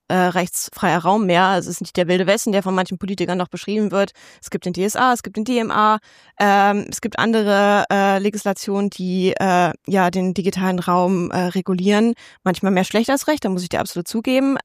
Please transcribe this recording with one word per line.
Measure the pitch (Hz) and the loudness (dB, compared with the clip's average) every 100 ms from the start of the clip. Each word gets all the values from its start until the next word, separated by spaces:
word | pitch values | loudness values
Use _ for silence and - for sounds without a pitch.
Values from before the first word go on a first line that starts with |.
| - | -2
äh, | |
rechtsfreier | 185 180 180 180 - - - 185 165 | 0 2 0 -4 -6 -10 -4 0 2
Raum | 165 214 | 2 2
mehr. | 190 175 | 2 4
Also | 190 185 160 | 4 2 -2
es | 175 | -8
ist | |
nicht | 170 - | -6 -2
der | 170 | 0
Wilde | 180 185 | 2 2
Westen, | 220 - | 0 2
der | 196 | 0
von | 190 | 0
manchen | 185 185 180 | -2 -2 -4
Politikern | 190 196 175 180 | -8 -6 -4 -2
noch | 180 | -4
beschrieben | 175 - 214 208 | -8 -6 -2 0
wird. | 196 196 - - - | 0 -2 -4 -20 -20
Es | - | -10
gibt | - 180 | -8 -6
den | |
D | 175 | -4
S | 196 | -4
A, | - 254 | 0 0
es | 240 | 0
gibt | - 214 | -4 -8
den | 220 | -2
D | 240 | -2
M | 226 | -2
A, | - 214 214 _ - _ - | 0 2 0 _ -20 _ -2
ähm, | 202 202 202 202 - | 2 4 4 2 -4
es | - | -8
gibt | 220 - | -8 -2
andere, | 226 220 208 196 202 202 - | 0 2 2 4 4 2 2
äh, | 196 196 196 | 2 2 2
Legislationen, | 202 208 202 190 - 196 202 | 0 -2 -4 -4 -2 -2 -2
die, | - 185 185 185 - | -4 -4 0 0 0
äh, | 190 180 175 - - | 0 2 2 -2 -2
ja, | 190 180 | 2 2
den | 185 185 | 0 -2
digitalen | 180 180 185 190 180 | 0 -2 0 -2 -2
Raum, | 180 180 180 185 175 | 0 2 2 0 0
äh, | 185 | -2
regulieren. | 180 190 180 185 196 208 233 233 - - | -2 -2 -2 0 2 4 2 0 -8 -6
Manchmal | 185 175 190 | -4 0 2
mehr | 185 | 2
schlecht | 185 214 233 | 2 0 0
als | 277 - | 0 0
recht, | 302 208 | -2 -2
da | |
muss | 185 | -4
ich | 175 | -4
dir | - | -4
absolut | - 175 170 | -4 -6 -6
zugeben. | 226 240 262 277 269 | -4 0 0 0 -2